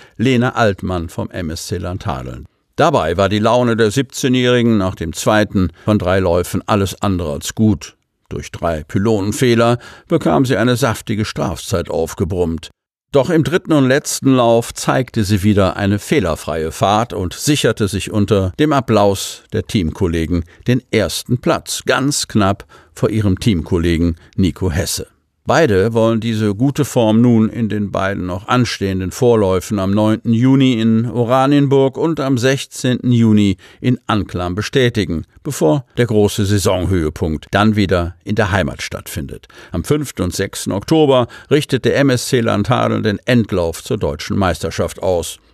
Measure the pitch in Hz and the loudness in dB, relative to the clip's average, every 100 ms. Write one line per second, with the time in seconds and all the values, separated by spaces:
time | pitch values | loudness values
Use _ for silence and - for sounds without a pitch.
0 | - - 127 120 127 - 110 92 92 90 | -14 -2 0 2 0 2 0 0 -4 -6
1 | 85 - 101 - 82 82 - 90 90 90 | -6 -8 -8 -8 -8 -8 -8 -8 -6 -8
2 | - 65 62 - - _ _ - 156 135 | -8 -8 -10 -14 -18 _ _ 0 2 2
3 | 80 87 98 104 110 123 123 113 107 117 | 0 2 2 2 2 2 2 2 2 2
4 | 123 - 135 127 123 123 117 107 92 - | -4 -2 0 2 4 4 4 2 0 -4
5 | 80 - 120 107 107 101 87 - - 104 | -8 -4 2 2 2 0 -2 -2 0 0
6 | 87 95 90 87 87 95 - 107 98 - | 2 2 2 0 0 -4 0 0 0 -2
7 | 104 90 80 71 - - 107 101 - _ | -2 -2 -4 -8 -6 0 2 2 -4 _
8 | _ _ - - - - 85 78 73 98 | _ _ -12 -12 -12 -6 -4 -4 -4 -2
9 | 113 107 101 - 127 113 117 123 - - | 0 0 0 0 2 2 2 0 -6 -14
10 | - 160 - 151 127 104 123 120 127 104 | -2 0 2 2 2 0 0 0 -2 -4
11 | - 107 107 - - 78 - 87 - 78 | -6 -4 -4 -6 -6 -6 -6 -4 -4 -4
12 | 82 - 87 90 82 80 - _ _ _ | -4 -4 -4 -2 -2 -4 -10 _ _ _
13 | _ 143 127 160 135 185 - 151 127 139 | _ 0 2 2 2 -2 0 2 4 2
14 | - - 139 127 117 117 - - - 135 | -2 -2 2 4 4 2 0 -6 -2 -2
15 | 127 113 95 104 107 101 92 - 101 101 | -2 -2 0 2 2 2 2 0 -2 -2
16 | - 151 87 76 - 82 78 - 98 107 | 0 0 0 -4 -6 -6 -6 -2 0 2
17 | 120 92 90 - - 147 123 - 101 98 | 0 -4 -6 -4 -2 0 0 0 -2 -4
18 | - 107 98 101 92 - 151 139 120 107 | -4 -2 2 2 0 0 0 0 2 2
19 | 101 95 - - - 107 - 110 80 - | 2 0 -6 -12 -8 -8 -2 -2 -2 -2
20 | 87 82 80 87 - - - 123 - 113 | -2 -2 -2 -2 -4 -8 -2 -2 0 0
21 | 90 - - 123 175 139 - - - 131 | 0 -4 -4 -2 0 -2 -4 -8 -2 -2
22 | 139 - - 110 98 101 - - _ - | 0 -4 -2 0 2 0 -6 -20 _ -4
23 | - 110 98 95 120 87 - 90 85 82 | -2 0 0 0 0 0 0 0 0 2
24 | 85 82 - - 92 - 92 80 - - | 0 -2 -8 -2 -2 0 -4 -2 -4 -6
25 | - _ _ _ - 135 160 95 117 113 | -10 _ _ _ -2 2 4 4 2 2
26 | 113 113 113 110 107 101 139 143 131 127 | 2 0 -2 -2 -2 0 0 0 -2 2
27 | 110 110 123 113 110 117 110 107 98 92 | 4 4 6 4 2 -2 -4 -4 -4 -4
28 | 95 98 90 92 - 123 117 - 95 92 | -4 -4 -6 -6 -2 0 0 -2 -4 -2
29 | 90 - 120 113 95 92 - 101 95 104 | -4 0 2 4 2 0 -2 -4 0 2
30 | 107 110 120 113 131 135 131 113 113 113 | 2 0 0 2 4 4 4 2 2 2
31 | 120 120 117 131 135 143 139 139 135 - | 0 -2 0 2 4 4 4 4 2 0
32 | 160 151 135 123 131 135 - - 127 123 | -2 -2 -2 0 0 -2 -4 -6 -2 -2
33 | 123 120 113 104 101 92 - - 123 123 | 2 4 4 4 4 0 -8 -6 -2 -2
34 | - 107 85 90 87 90 - 139 120 117 | -2 -2 -2 -6 -6 -6 -2 0 2 0
35 | 113 80 - _ 151 - 156 151 - - | -2 -4 -8 _ -8 0 2 0 -2 -2
36 | 120 107 104 - 98 104 107 92 87 92 | 0 2 2 2 0 2 0 0 0 0
37 | 76 - 85 78 - 98 107 107 95 90 | -2 -4 -4 -4 -2 2 2 2 2 0
38 | 85 - - 107 101 98 71 - - - | -2 -8 -6 -2 0 0 -2 -4 -10 -12
39 | - - 67 - - - - 87 - 151 | -10 -10 -10 -14 -20 -20 -10 -6 -2 -2
40 | 143 - 90 - 98 - - 101 - 160 | -2 -6 -4 -4 -6 -6 -6 -6 0 2
41 | 147 131 117 - - 147 - 127 - 117 | 4 4 0 -6 0 0 0 -2 0 2
42 | 135 123 - 127 113 104 104 117 113 110 | 2 0 0 0 0 0 0 0 0 -2
43 | 107 98 - 123 107 95 82 - - 110 | -2 -2 0 2 2 0 -2 -4 -6 -4
44 | 85 71 - 98 92 85 82 - 87 - | -4 -4 -6 -2 0 -2 -4 -4 -6 -4
45 | 92 87 80 - _ | -2 -2 -4 -12 _